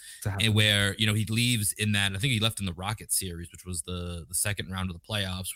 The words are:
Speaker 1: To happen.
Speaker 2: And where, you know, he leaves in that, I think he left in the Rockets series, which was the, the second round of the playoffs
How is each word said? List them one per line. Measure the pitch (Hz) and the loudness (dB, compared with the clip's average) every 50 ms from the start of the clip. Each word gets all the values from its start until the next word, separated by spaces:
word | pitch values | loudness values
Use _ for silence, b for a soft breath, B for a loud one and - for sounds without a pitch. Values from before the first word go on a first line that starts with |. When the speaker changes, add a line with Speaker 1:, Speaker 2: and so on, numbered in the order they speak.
| B B B B - | B B B B -6
Speaker 1:
To | 101 | -4
happen. | 98 98 110 110 | 0 2 2 4
Speaker 2:
And | 104 | 6
where, | 110 107 107 104 101 101 98 95 - | 6 6 6 6 6 4 2 2 2
you | 110 | 2
know, | 107 104 | 2 4
he | 107 104 | 2 0
leaves | 98 110 117 120 123 123 110 101 - - - | 0 2 2 4 4 4 2 2 0 0 0
in | 107 107 | 0 2
that, | 104 101 98 98 | 4 4 2 2
I | 95 92 | 0 0
think | 131 139 120 | 0 2 2
he | 104 | 2
left | 110 113 - - | 2 0 0 -2
in | 101 | -4
the | 92 78 | -4 -4
Rockets | 85 92 104 110 - 90 - - - | -4 -4 -4 -4 -6 -4 -4 -2 -2
series, | 95 90 85 85 87 - | -2 -4 -6 -8 -10 -12
which | - - - | -14 -14 -10
was | 90 90 87 | -8 -8 -8
the, | - 90 90 87 87 87 87 85 73 - | -6 -6 -6 -6 -6 -6 -8 -10 -10 -6
the | - | -4
second | - - 104 104 - - 85 | -2 0 0 -2 -2 -4 -6
round | 92 92 92 92 | -4 -4 -4 -4
of | 85 | -6
the | 85 | -8
playoffs | - - 107 104 98 92 92 92 92 - - | -8 -6 -4 -2 -2 -4 -4 -6 -6 -8 -10